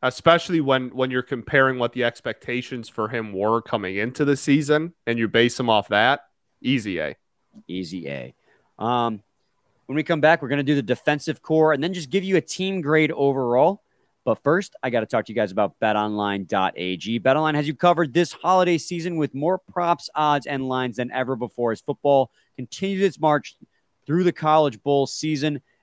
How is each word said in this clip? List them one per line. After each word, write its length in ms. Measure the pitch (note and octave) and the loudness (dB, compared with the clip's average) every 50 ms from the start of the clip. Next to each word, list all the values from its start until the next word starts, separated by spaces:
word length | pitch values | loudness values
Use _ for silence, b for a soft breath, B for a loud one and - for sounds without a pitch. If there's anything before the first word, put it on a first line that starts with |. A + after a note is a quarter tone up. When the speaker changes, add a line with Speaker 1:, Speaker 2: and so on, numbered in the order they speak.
Speaker 1:
especially 580 | C3 B2+ - - - E3 E3+ E3+ - - F3 E3 | -4 -4 -4 2 4 4 4 4 2 0 -2 0
when, 300 | C#3 C3+ C3 C3 B2+ B2 | 2 2 2 0 0 -4
when 200 | G2+ B2+ C3 B2+ | -4 -2 -2 0
you're 120 | B2+ B2+ | -2 -4
comparing 580 | B2 - C#3 A#2 A2+ - - C3+ C3+ C3 B2+ B2 | -4 -4 -8 -8 -4 0 2 4 4 4 2 0
what 140 | A#2+ A#2 - | -2 -2 -2
the 100 | B2 A#2+ | -2 -2
expectations 840 | A#2 - - - A#2+ G#2+ - - - B2+ B2 - - C3+ A#2+ A2 - | -2 -2 -4 -8 -8 -8 -8 -8 -6 -6 -6 -6 -8 -10 -10 -12 -10
for 180 | - A#2 G#2+ | -6 -6 -6
him 240 | A2 B2 A#2 A2 G#2+ | -4 -4 -6 -8 -6
were 300 | G2 F#2+ G#2 G#2+ A2+ A#2 | -4 -2 0 2 2 0
coming 340 | - - B2 A2 G2 F#2 F#2+ | 0 -2 -4 -4 -4 -4 -4
into 300 | G2+ A2 B2 B2 - D3 | -4 -4 -4 -2 0 0
the 100 | C#3+ C#3+ | 0 0
season, 580 | - - D3+ C#3+ D#3 C#3+ C#3 D3 D3+ D#3+ F3 - _ _ | 0 2 2 2 2 4 2 2 0 0 -4 -10 _ _
and 120 | A#2 A#2 | -4 -2
you 120 | A#2 A2+ G2+ | -2 -2 0
base 280 | - A#2 A#2+ B2 - | 2 2 2 2 0
him 120 | - B2 A#2 | 0 2 2
off 180 | A2 G#2 - | 2 2 2
that, 380 | - G#2 G#2 A2+ B2+ C#3+ - - _ _ _ _ _ _ _ | 2 2 4 4 4 2 0 -4 _ _ _ _ _ _ _
easy 400 | - - D#3 A#2+ G#2 G#2 F2+ D#2+ | -2 -2 0 0 -2 -4 -4 -4
A. 160 | D2+ C#2+ C#2+ - _ _ _ _ _ _ _ C#2+ _ - | -4 -6 -8 -12 _ _ _ _ _ _ _ -20 _ -10
Speaker 2:
Easy 400 | F2 F#2 F2+ D#2 F2+ F2+ D#2 C#2 | -8 -8 -8 -8 -10 -10 -10 -8
A. 260 | C#2+ C2 B1 - - _ _ _ _ _ _ _ _ | -10 -10 -12 -14 -18 _ _ _ _ _ _ _ _
Um, 460 | - G#2+ A#2 B2 A#2+ A#2 A#2 A2 G2+ - _ _ _ _ _ _ _ _ _ _ _ _ | -8 -4 -2 -2 0 -2 -2 -4 -8 -12 _ _ _ _ _ _ _ _ _ _ _ _
when 100 | - C3+ | -6 -4
we 80 | D#3 D3+ | -4 -2
come 160 | - E3 D3+ | -2 0 2
back, 220 | C#3+ D#3 C#3 - | 4 4 4 4
we're 80 | C#3+ A#2 | 0 -2
gonna 140 | C#3+ C#3+ C#3 | -2 -2 0
do 120 | C#3 D3 | 0 0
the 60 | C#3+ | 0
defensive 600 | A2+ F#2+ B2 - - D#3 D3+ C#3+ - D#3+ C#3+ - | 0 -2 -4 -2 0 -2 -2 0 -2 -6 -8 -8
core 300 | _ - D#3+ D#3+ D#3 D#3 | _ 0 2 4 4 4
and 100 | D3+ C3+ | 4 2
then 120 | D3+ F3+ F#3 | 0 -4 -4
just 160 | F3+ D3+ B2+ | -6 -6 -2
give 160 | D3 G3 F3+ | -2 -2 0
you 100 | F#3+ F#3+ | 2 0
a 60 | D#3+ | 0
team 400 | - - - - F#3+ F#3+ G3 F#3 | 0 -2 -4 -4 -4 -4 -2 -2
grade 280 | D3 C#3+ D#3 D#3 D#3 D3+ | 0 2 2 2 2 2
overall. 720 | - A#2+ C#3 C#3 C3 C3+ B2+ A#2+ A#2+ B2+ D3+ F3+ G3+ - _ _ _ _ _ _ _ _ _ | 0 0 0 0 2 0 0 2 4 4 4 4 2 0 _ _ _ _ _ _ _ _ _
But 180 | B2 A2 - _ | -2 -2 0 _
first, 320 | C#3+ E3 G3 G3 - - - - | 0 0 0 -2 -6 -10 -8 -6
I 60 | B2+ | -2
gotta 160 | A#2 A#2 A2 | -2 -2 -2
talk 180 | - - A2+ - | 0 -2 -4 -4
to 60 | - | -2
you 40 | G#2 | -2
guys 160 | A#2 G#2+ F#2 F#2+ | -2 -2 0 0
about 260 | G#2+ G#2 G2 - _ | 0 0 -2 -2 _
bet 160 | A2 G#2+ G#2 | -2 0 0
online 480 | G#2+ G#2+ G#2+ G#2 G#2 G#2 G2+ G2 G2 F#2 | 0 0 -2 -2 -2 -2 -2 -4 -4 -4
dot 300 | - G#2+ F#2+ F#2+ F2+ - | -2 0 0 0 0 -2
A 220 | - F2+ F#2 F#2 | -4 -6 -6 -6
G. 240 | E2 E2 G#2+ A#2 A2+ | -6 -6 -6 -6 0
BetOnline 340 | - C3 C3+ D3+ D#3 D#3 D3 | 2 2 2 2 2 0 0
has 140 | D3 C#3+ D3+ | -2 -2 -4
you 40 | C3+ | -4
covered 400 | - F3 F3 E3+ D#3+ E3+ C3+ A#2+ | 2 2 4 4 4 0 0 0
this 200 | F3 F3 - - | 0 0 0 -4
holiday 440 | - - E3+ F#3 F#3 F3+ F3 F3 | -2 0 2 4 4 4 2 0
season 380 | D3+ - - F3+ E3 D#3+ F3+ E3+ | 0 -2 -6 -6 -6 -6 -4 -2
with 180 | D#3+ D3 - - | -2 -2 -2 -2
more 240 | C3+ D3 E3+ F#3+ | -4 -2 -2 -2
props, 520 | F#3 - - - F3+ F3 E3+ F3 - - - - | -4 -6 -8 -6 -2 0 0 0 0 -2 -6 -4
odds, 320 | D3+ D3+ D3+ D3 C#3+ - | 0 2 2 2 0 -2
and 220 | - C#3+ C3 C3 | -4 -6 -4 -4
lines 300 | B2+ B2+ B2+ B2+ B2 G#2+ | -2 -2 -2 -2 -2 -4
than 120 | B2+ B2 B2 | -6 -6 -4
ever 260 | - C3 B2+ B2 C3+ | -4 -4 -4 -2 -4
before 340 | A2 B2 A2 - - A#2+ A2+ | -4 -6 -8 -4 -2 -2 -2
as 80 | A2 - | -2 -4
football 520 | - - C#3 - - C#3+ C#3 C3+ B2+ - _ _ _ _ _ | -6 -8 -8 -2 2 4 4 4 2 0 _ _ _ _ _
continues 440 | - B2 - - - F#3+ G3 G3 F#3+ | -14 -14 -14 -8 -6 -4 -4 0 0
its 160 | G3 F#3 - | 0 0 0
march 380 | - D#3 D3+ D3 C#3 - - - _ - _ _ _ _ _ _ _ _ | 0 2 2 2 2 0 -6 -16 _ -20 _ _ _ _ _ _ _ _
through 200 | - D3+ F3+ F3 | -2 0 2 2
the 80 | F3 - | 0 0
College 500 | - D#3 D3+ D#3 D#3+ D3+ C#3 A2 G#2+ _ | 0 2 4 4 6 4 2 0 -4 _
Bowl 240 | C#3+ C#3+ C#3 C3+ | 0 0 2 0
season 540 | - - - - D#3 D#3 C3+ C#3+ D#3 D3 C3 - _ _ _ | -2 -4 -6 -4 -4 -2 -2 -2 -4 -4 -6 -10 _ _ _